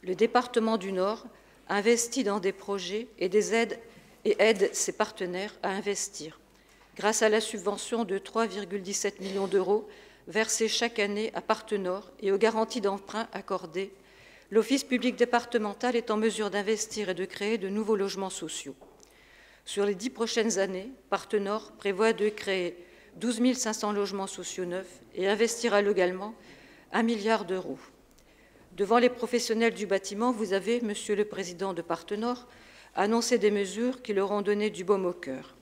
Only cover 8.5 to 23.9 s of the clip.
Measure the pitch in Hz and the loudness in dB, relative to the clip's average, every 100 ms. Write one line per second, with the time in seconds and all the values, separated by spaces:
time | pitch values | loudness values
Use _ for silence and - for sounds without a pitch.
8.5 | 185 196 196 185 196 202 196 190 190 196 | -2 -6 -8 -6 -4 -4 -4 -6 -4 2
9.5 | 190 185 214 - - - - - 190 220 | 2 4 0 0 -16 -20 -20 -6 -2 0
10.5 | - 220 - 233 233 202 202 220 - - | 0 0 0 -2 0 -2 -2 -4 -6 -2
11.5 | 220 - 208 185 185 208 - 196 196 220 | -2 0 -4 -2 -4 -8 -6 0 4 4
12.5 | 220 220 247 202 196 - 208 226 196 - | 4 -2 0 -2 -2 -6 -8 -6 -10 -6
13.5 | 185 175 165 196 - - - - - _ | -6 -4 -8 -8 -10 -20 -20 -20 -20 _
14.5 | 208 220 269 - 247 247 - 240 240 240 | 2 4 2 2 0 0 2 2 2 2
15.5 | 240 214 202 247 240 226 214 220 202 208 | -2 -2 -2 -2 -2 0 2 2 0 -2
16.5 | 196 196 214 - - 196 180 190 - 208 | -2 0 -2 -2 -4 -4 -4 -4 -4 -2
17.5 | 226 190 202 214 214 196 185 190 - 160 | -2 -2 -4 0 0 0 -4 -8 -8 -10
18.5 | - 143 131 - - - - - - - | -10 -12 -16 -20 -20 -20 -20 -20 -20 -20
19.5 | - - - 202 190 233 - 226 233 220 | -20 -10 -2 0 0 -4 -4 -2 0 0
20.5 | 190 190 185 208 269 _ 196 - 214 196 | 2 0 -2 -8 -16 _ -4 0 -2 0
21.5 | 214 - - 196 185 220 185 214 214 - | -4 -6 -6 -4 2 2 4 0 -2 -4
22.5 | 190 175 - - - - - 226 220 247 | -2 -2 -6 -20 -20 -20 -6 -4 2 2
23.5 | 247 220 214 208 | 2 -2 -2 -2